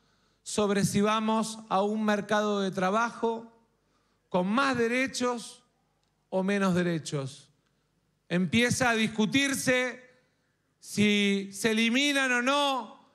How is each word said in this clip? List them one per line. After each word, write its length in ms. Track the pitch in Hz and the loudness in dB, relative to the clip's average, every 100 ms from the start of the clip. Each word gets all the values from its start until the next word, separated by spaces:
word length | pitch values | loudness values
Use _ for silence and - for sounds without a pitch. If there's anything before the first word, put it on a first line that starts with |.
| _ _ _ _ | _ _ _ _
sobre 420 | - - 208 202 190 | -8 -2 0 2 2
si 160 | 208 | 2
vamos 560 | 208 220 220 220 214 - - | 2 2 0 0 -2 -8 -4
a 120 | 190 | -2
un 240 | 208 220 208 | 0 0 0
mercado 560 | 208 202 214 214 202 | 0 0 0 0 -2
de 80 | 196 | -2
trabajo 800 | 190 185 214 233 - 233 226 233 _ _ _ _ _ _ _ _ | -2 0 0 -2 -2 -4 -4 -10 _ _ _ _ _ _ _ _
con 180 | 180 180 | -2 0
más 300 | 233 277 247 | 2 2 2
derechos 880 | 226 247 262 - 247 240 - - _ _ _ _ _ _ - | 0 0 -2 -2 -2 -4 -8 -18 _ _ _ _ _ _ -6
o 140 | 185 | -2
menos 320 | 190 202 196 175 | 0 2 2 2
derechos. 760 | 175 165 - 147 135 - - _ _ _ _ _ _ _ - | 0 -2 -4 -6 -6 -12 -20 _ _ _ _ _ _ _ -6
Empieza 600 | 175 180 226 240 233 247 | -2 2 2 2 2 2
a 40 | 226 | 2
discutirse 1080 | 220 220 214 262 277 247 254 254 254 233 - _ _ _ _ _ _ _ | 0 0 0 2 0 0 0 0 0 -6 -18 _ _ _ _ _ _ _
si 680 | - - 208 208 202 196 196 | -10 0 2 4 2 0 -4
se 200 | 196 226 | -4 -2
eliminan 600 | 220 226 247 294 277 262 | 2 2 2 2 0 0
o 100 | 247 | 0
no 680 | 247 285 285 262 220 - _ | 0 0 0 -2 -6 -16 _